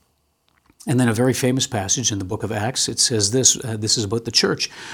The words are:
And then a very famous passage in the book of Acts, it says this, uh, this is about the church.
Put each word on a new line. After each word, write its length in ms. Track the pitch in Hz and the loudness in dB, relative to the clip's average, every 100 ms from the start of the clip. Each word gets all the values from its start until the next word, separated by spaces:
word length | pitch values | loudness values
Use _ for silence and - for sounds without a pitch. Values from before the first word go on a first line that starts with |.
| _ _ _ _ _ _ _ _ - | _ _ _ _ _ _ _ _ 0
And 120 | 127 | 2
then 100 | 120 | 4
a 40 | |
very 200 | 107 127 | 4 2
famous 340 | 120 127 131 - | 2 2 0 -2
passage 440 | 107 95 - 113 | -2 -2 0 0
in 80 | 101 | -2
the 60 | 95 | -4
book 180 | 107 | -6
of 80 | 104 | -4
Acts, 360 | 107 113 - - | -2 -2 -2 -2
it 120 | 113 | 0
says 320 | - 110 98 | 2 2 2
this, 260 | 131 117 - | 4 2 2
uh, 180 | 120 110 | -4 -4
this 200 | 107 - | 0 0
is 80 | 101 | 0
about 200 | 117 117 | -2 0
the 60 | |
church. 400 | - 196 143 - - - | 0 0 0 -4 -8 -14